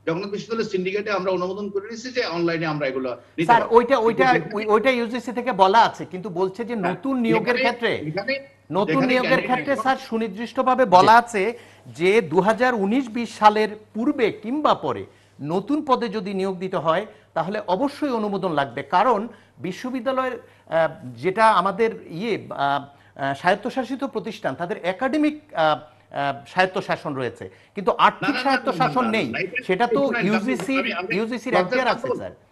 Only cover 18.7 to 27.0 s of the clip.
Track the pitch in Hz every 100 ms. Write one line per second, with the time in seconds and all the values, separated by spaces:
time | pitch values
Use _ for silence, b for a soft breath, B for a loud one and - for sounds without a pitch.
18.7 | 131 139 175 247 214 233 B B _ 165
19.7 | 185 254 254 247 262 262 247 - _ -
20.7 | 165 160 - 127 117 156 220 220 196 190
21.7 | 190 226 175 - 165 226 160 120 - 139
22.7 | 139 131 b b - 139 139 175 202 247
23.7 | 262 240 262 277 220 196 - 165 - 175
24.7 | 208 170 185 262 302 302 302 _ - 156
25.7 | 151 - _ _ - 143 143 - 185 185
26.7 | 190 - 160